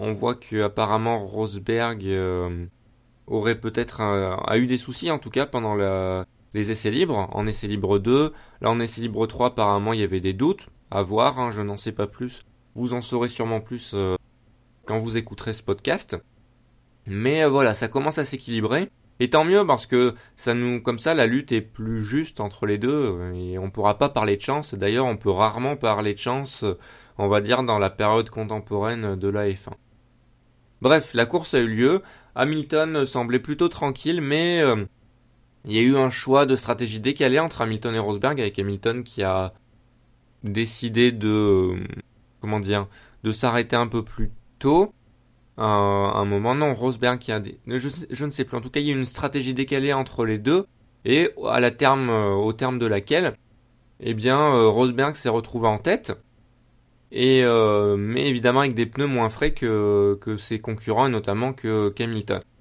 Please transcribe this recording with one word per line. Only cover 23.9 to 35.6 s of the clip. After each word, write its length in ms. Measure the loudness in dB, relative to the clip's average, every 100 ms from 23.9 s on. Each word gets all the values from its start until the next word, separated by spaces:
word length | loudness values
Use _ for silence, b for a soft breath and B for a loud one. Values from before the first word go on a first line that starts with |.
| 2
pas 100 | 0
parler 260 | 2 0 0
de 60 |
chance. 320 | -2 -4 -4
D'ailleurs, 320 | -4 0 2 0
on 120 | 0
peut 120 | 0
rarement 460 | 2 2 2 -4 0
parler 380 | 0 0 -2 -4
de 20 |
chance, 460 | -4 -4 -6 -6
euh, 160 | -4 -4 B B B -4
on 80 | 2
va 120 | 2
dire, 220 | 2 0
dans 160 | 2 2
la 140 | 0
période 400 | 0 2 2 0
contemporaine 840 | -6 -6 -8 -4 -4 -2 -4 -4 -4
de 120 | -2
la 260 | -2 -2
F 140 | -4 -10
un. 80 | -18 _ _ _ _ _ _ _ _ _ 0
Bref, 320 | 4 4 4
la 140 | 0 2
course 260 | 0 0
a 60 | 0
eu 80 | 2
lieu. 340 | 4 2 2 -4 B B
Hamilton 720 | -2 -2 -2 0 0 0 0 -2
semblait 340 | -2 -2 -2
plutôt 300 | -2 0 0
tranquille, 500 | 0 -4 -4 -4 -2
mais, 420 | 0 0 2 2
euh, 220 | 2 2 -2 _ _ _ _ _ _ _